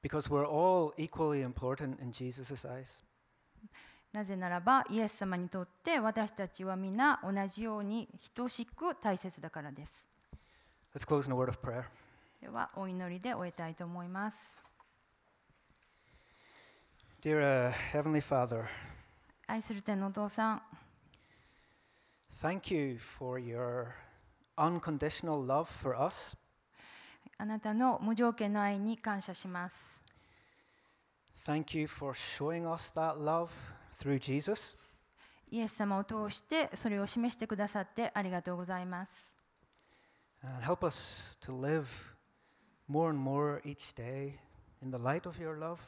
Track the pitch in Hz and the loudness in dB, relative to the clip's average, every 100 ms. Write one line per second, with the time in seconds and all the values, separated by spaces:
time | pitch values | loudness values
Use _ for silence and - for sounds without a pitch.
0 | 143 151 135 143 147 147 185 185 156 - | 0 -2 2 2 4 6 6 8 4 0
1 | 160 - 156 143 127 123 127 135 139 131 | -6 0 2 2 0 -2 -2 0 -4 -4
2 | 123 113 127 123 131 135 135 127 131 - | -8 -6 -6 -6 -8 -8 -8 -10 -12 -20
3 | _ _ _ _ _ - 214 - - - | _ _ _ _ _ -20 -20 -20 -20 -20
4 | _ 214 196 190 180 175 185 262 - 214 | _ -6 -2 -2 0 4 8 6 6 2
5 | 214 - 196 180 180 190 175 _ - 311 | 0 0 0 0 -2 -4 -6 _ 2 4
6 | 220 220 208 - 190 - 190 185 190 208 | 4 2 -2 -2 -6 -4 -4 -2 -2 4
7 | 285 277 190 196 196 202 226 214 202 226 | 6 4 2 0 0 -2 -4 -2 -2 -2
8 | - - - - 247 - 226 - 349 285 | -4 -12 -14 -4 -4 -4 -8 -2 -2 0
9 | 214 185 190 160 156 160 147 143 151 - | 0 0 -4 -10 -10 -8 -10 -10 -14 -18
10 | _ _ _ - _ - _ _ _ 139 | _ _ _ -20 _ -20 _ _ _ -10
11 | - 151 139 127 127 - 131 120 120 - | 2 4 4 2 2 0 -4 -4 -6 -16
12 | - - _ _ - 226 - 196 190 180 | -20 -20 _ _ -8 -4 -4 -4 -6 -4
13 | 180 180 233 220 175 - 165 165 175 175 | -6 -6 -4 -4 -6 -6 -8 -6 -8 -8
14 | 175 190 214 - - - - _ - _ | -6 -4 -4 -6 -20 -20 -20 _ -20 _
15 | _ _ _ _ _ _ _ _ _ _ | _ _ _ _ _ _ _ _ _ _
16 | _ - _ - - - - - _ _ | _ -20 _ -20 -20 -20 -20 -20 _ _
17 | - - 156 151 143 135 123 120 - 147 | -20 -4 2 6 8 6 6 2 0 2
18 | 151 151 - 135 123 113 110 - - - | 4 2 4 4 4 0 -4 -8 -12 -16
19 | - - - _ - 220 - 202 202 196 | -20 -20 -20 _ -4 -4 -2 -4 0 0
20 | 196 196 208 - 220 214 - - - - | 0 0 -2 2 0 0 -6 -20 -20 -20
21 | _ - _ - _ _ _ _ _ _ | _ -20 _ -20 _ _ _ _ _ _
22 | _ _ _ - 156 190 - 170 139 117 | _ _ _ -4 -2 -2 0 0 2 -2
23 | - - 127 127 120 117 123 123 120 - | -10 -8 -4 -4 -4 -4 -2 -2 -6 -10
24 | - - - _ _ - 160 175 170 147 | -20 -20 -20 _ _ 2 2 2 -2 0
25 | 151 - 170 151 127 139 156 - 139 120 | 0 -2 -2 0 4 2 2 -2 -2 2
26 | 160 - - - _ _ _ - - - | 0 0 -14 -16 _ _ _ -20 -20 -20
27 | - - - - 208 214 214 214 254 - | -20 -20 -20 -8 -4 -2 0 4 4 4
28 | 208 226 240 233 208 208 202 202 208 226 | 2 4 4 4 2 4 2 2 0 -2
29 | 220 196 185 175 190 180 180 - - - | -2 -2 -4 -8 -6 -6 -6 -10 -16 -18
30 | - - _ - _ _ _ _ _ _ | -20 -20 _ -20 _ _ _ _ _ _
31 | _ _ _ - - 151 147 160 151 - | _ _ _ -10 -2 0 0 -2 -2 -4
32 | 143 123 - - 143 170 165 165 - - | -6 -4 -6 -2 0 0 -2 -2 -4 0
33 | 160 151 151 165 170 - - - - - | 0 2 2 2 0 -6 -14 -16 -20 -6
34 | 139 139 135 135 147 214 - - - _ | 2 2 2 0 2 -2 -4 -14 -20 _
35 | _ _ - - - 226 220 - 202 196 | _ _ -20 -20 -6 -2 -2 0 0 2
36 | 202 220 208 - - 320 294 - 226 202 | 0 -2 -2 -4 0 2 2 0 0 0
37 | 202 233 233 - 220 202 208 208 190 - | 0 0 0 0 -4 0 0 0 -4 -2
38 | 233 208 190 180 180 180 180 185 180 180 | 0 0 0 -2 -2 -4 -4 -4 -4 -6
39 | 190 - - _ _ _ _ _ _ _ | -10 -14 -20 _ _ _ _ _ _ _
40 | _ _ _ _ 131 127 123 180 175 - | _ _ _ _ -10 -4 0 2 2 0
41 | - - - - - 131 135 160 131 - | -8 -8 -10 -12 -8 -2 2 2 0 -10
42 | - - _ _ _ _ _ _ - 147 | -16 -20 _ _ _ _ _ _ 0 2
43 | 165 147 135 139 147 143 147 143 - - | 4 2 2 2 2 0 -6 -10 -12 -10
44 | 117 135 139 143 - - - - 131 127 | -6 -4 -6 -8 -20 -20 -20 -12 -6 0
45 | 123 160 180 170 160 156 160 170 | 2 0 -2 -8 -8 -6 -6 -8